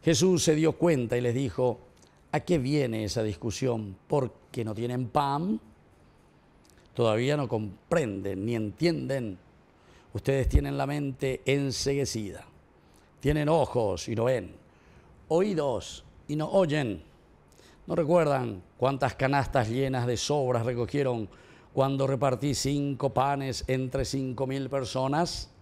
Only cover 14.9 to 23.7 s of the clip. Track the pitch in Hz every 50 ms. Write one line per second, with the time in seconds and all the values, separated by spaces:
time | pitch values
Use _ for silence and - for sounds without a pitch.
14.9 | - - - - - - - - 156 165 190 214 202 156 147 139 120 101 - -
15.9 | - - - - - - - - 147 151 156 - - 196 190 160 143 151 143 117
16.9 | 101 82 - - - - - - - - - _ - - - - - - - -
17.9 | 165 160 165 139 170 175 160 151 143 139 127 117 107 92 - - - - 120 131
18.9 | 139 131 - 127 - - 135 131 143 143 131 - - 135 117 107 113 131 135 135
19.9 | 131 127 120 120 120 107 - - 143 147 135 123 123 117 113 120 127 120 120 -
20.9 | - 143 143 131 123 117 107 95 - - - - - - - - - 135 135 135
21.9 | 139 135 135 135 135 131 139 139 127 - 139 147 131 - - 135 143 147 143 143
22.9 | 139 120 - 135 - 127 127 139 143 139 139 135 123 - - -